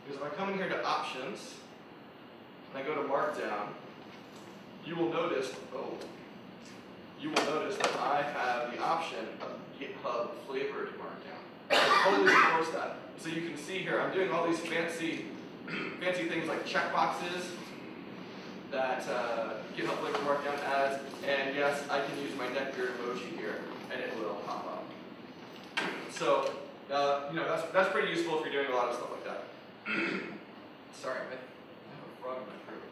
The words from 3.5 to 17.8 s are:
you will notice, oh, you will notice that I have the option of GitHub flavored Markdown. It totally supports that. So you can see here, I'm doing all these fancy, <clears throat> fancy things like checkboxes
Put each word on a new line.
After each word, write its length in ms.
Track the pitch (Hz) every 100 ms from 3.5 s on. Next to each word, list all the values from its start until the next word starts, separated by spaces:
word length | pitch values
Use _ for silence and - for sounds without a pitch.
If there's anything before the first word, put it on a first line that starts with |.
| 104 107 - - - - - - - - - - - 147
you 100 | 170
will 160 | 165
notice, 400 | 156 170 - - - -
oh, 200 | - - - - - - - - - - - - - - -
you 100 | 151
will 160 | 151 -
notice 320 | 147 135 -
that 180 | - 143
I 240 | 143 143
have 500 | 143 143 - 123 120
the 100 | 131
option 380 | 160 165 - - 110 -
of 100 | - - - -
GitHub 500 | - - - - - - -
flavored 420 | 135 - - - -
Markdown. 420 | - - - - - - -
It 60 | - - -
totally 280 | 185 196 190
supports 380 | - - - 160
that. 260 | - - - - -
So 120 | 160
you 120 | 165 170
can 100 | 147
see 220 | - 185
here, 200 | 165 -
I'm 140 | 143
doing 180 | 175 190
all 140 | 165 170
these 120 | 165
fancy, 680 | - 165 170 165 165 143 - - -
<clears throat> 540 | - - - - -
fancy 280 | 185 175 165
things 200 | 165 160
like 180 | - -
checkboxes 880 | 180 170 160 160 - 175 180 180 - - -